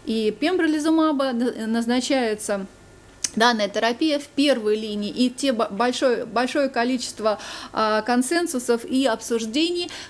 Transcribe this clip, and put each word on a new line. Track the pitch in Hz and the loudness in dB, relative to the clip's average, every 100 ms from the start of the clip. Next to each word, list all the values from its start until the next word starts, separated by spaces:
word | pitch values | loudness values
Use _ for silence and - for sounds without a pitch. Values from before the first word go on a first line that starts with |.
и | - 220 214 214 | -4 -2 0 0
пембролизумаба | 311 370 320 311 311 320 311 277 269 | 0 2 2 2 2 2 2 2 0
на-, | 233 247 - 220 | 0 -2 -2 -2
назначается | 226 233 254 254 269 233 214 - 202 190 - - - - - - - | -2 0 0 2 0 0 -2 -2 -4 -4 -14 -20 -20 -20 -10 -4 4
данная | 233 226 202 | 4 4 0
терапия | 214 226 240 320 285 | 0 0 2 0 0
в | 285 | -2
первой | - 285 247 208 | 2 2 4 2
линии, | 214 214 208 208 | 0 -2 -4 -4
и | - 254 | 2 0
те | 254 277 | 2 0
бо-, | 226 226 | 0 0
большое, | 196 247 247 269 226 | 0 0 2 2 0
большое | 220 214 254 302 269 | -2 -2 0 0 0
количество, | 254 240 254 - - 214 208 - - - | 0 0 -2 -6 -2 -2 -2 -6 -14 -8
а, | - 214 214 | -2 0 0
консенсусов | 214 247 254 339 339 254 247 233 | 2 0 2 0 0 -2 0 -2
и | - 262 269 | 0 0 2
обсуждений, | 220 - 233 226 262 339 349 349 - | 0 -2 -2 -2 0 0 -2 -6 -10